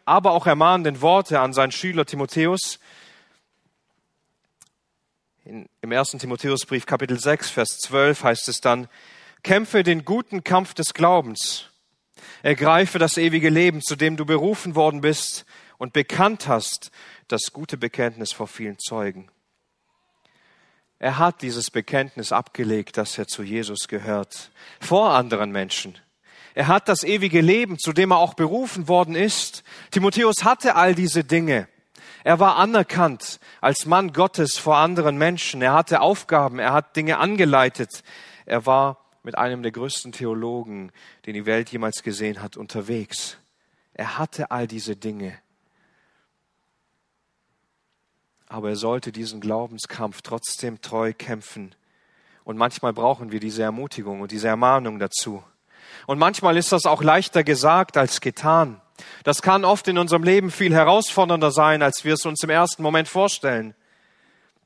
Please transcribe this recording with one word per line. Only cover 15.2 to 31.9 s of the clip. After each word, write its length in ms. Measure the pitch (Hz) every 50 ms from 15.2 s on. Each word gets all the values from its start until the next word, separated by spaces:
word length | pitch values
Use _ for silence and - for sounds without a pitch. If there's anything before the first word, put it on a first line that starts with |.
| - - - - - _ - - - _ _
und 160 | - 123 123 -
bekannt 560 | 151 139 - - 165 190 214 226 - - 143
hast, 420 | 123 110 - - - - - - _ - - - - - _ -
das 240 | 117 110 - - -
gute 240 | 139 160 - 151
Bekenntnis 560 | 127 123 117 - - 120 117 113 113 107 - -
vor 160 | - 107 101
vielen 300 | - - 113 104 101 -
Zeugen.“ 520 | - - 117 110 104 101 92 95 92 _ _ _ _ _ _ _ _ _ _ _ _ _ _ _ _ _ _ _ _ _ _ _ _ _ _ _ _ _ _ _ _ _ _ -
Er 180 | - 131 135
hat 240 | 139 170 175 170 -
dieses 300 | 147 127 117 120 120 -
Bekenntnis 600 | - 113 101 - 143 139 135 135 - 123 107 -
abgelegt, 680 | - 113 - - - - 120 107 110 107 98 - - 110
dass 180 | 107 - -
er 100 | - 101
zu 160 | - - - 101
Jesus 460 | 98 110 113 110 101 104 - - -
gehört, 640 | 110 101 101 110 104 101 98 - - - - - _ _ - - - -
vor 320 | - - 175 196 220 196 143
anderen 380 | 127 123 117 113 101 104 101
Menschen. 480 | 101 101 95 95 - - - 98 90 - _ _ _ _ _ _ _ - - - -
Er 120 | 143 139
hat 220 | 147 185 202 - -
das 160 | 190 - -
ewige 360 | 175 208 202 196 185 160 170
Leben, 380 | 160 170 196 233 240 190 175 147
zu 160 | - 165 151
dem 160 | 175 190 190
er 80 | 185 170
auch 160 | 175 175 -
berufen 520 | - 160 156 190 247 262 233 - 190 156
worden 280 | 151 180 180 180 165 165
ist. 480 | 165 202 214 - - - - - - - - - - - -
Timotheus 540 | - 196 185 196 - 220 233 220 208 - -
hatte 320 | 220 254 - - 247 -
all 180 | 170 180 185 180
diese 300 | 170 185 160 147 165 147
Dinge. 440 | 127 160 165 165 156 135 110 90 - _ _ _ _